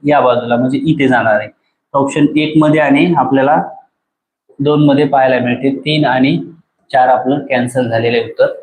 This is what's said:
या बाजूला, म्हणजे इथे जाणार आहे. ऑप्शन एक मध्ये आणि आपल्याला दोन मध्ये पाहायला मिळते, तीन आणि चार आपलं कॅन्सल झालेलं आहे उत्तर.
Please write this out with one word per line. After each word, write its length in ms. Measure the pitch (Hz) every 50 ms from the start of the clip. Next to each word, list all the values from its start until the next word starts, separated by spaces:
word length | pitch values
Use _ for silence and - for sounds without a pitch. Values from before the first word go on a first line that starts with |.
| -
या 140 | 143 147 139
बाजूला, 360 | 127 123 120 120 120 117 120
म्हणजे 220 | 120 127 127 139 135 -
इथे 260 | 160 156 143 139 127
जाणार 260 | 127 117 117 113 107
आहे. 140 | 107 107 107 - _ _ _ _ _ _ _ -
ऑप्शन 320 | 139 139 139 - 156 151 143 139 151
एक 140 | 156 156 156 156
मध्ये 220 | 151 151 147 156
आणि 320 | 151 139 139 143 170 180 165 147
आपल्याला 420 | - 127 139 135 131 139 156 170 - - - - - _ _ _ _ _ _ _ _ _ _ _ _ _ _ -
दोन 260 | 139 147 151 151 147
मध्ये 200 | 143 139 139 147
पाहायला 320 | 139 139 135 131 131 127 123
मिळते, 360 | 120 123 123 - 135 135 131
तीन 280 | - - 151 156 151 147
आणि 320 | 127 127 127 131 139 165 165 - - - - _ _ _ _ _ _
चार 180 | - 131 127 127
आपलं 380 | - - - 131 143 143 -
कॅन्सल 420 | - 131 120 123 120 - 131 127 117
झालेलं 280 | 113 113 117 120 120
आहे 140 | 117 113 110
उत्तर. 220 | - - 523 554 - -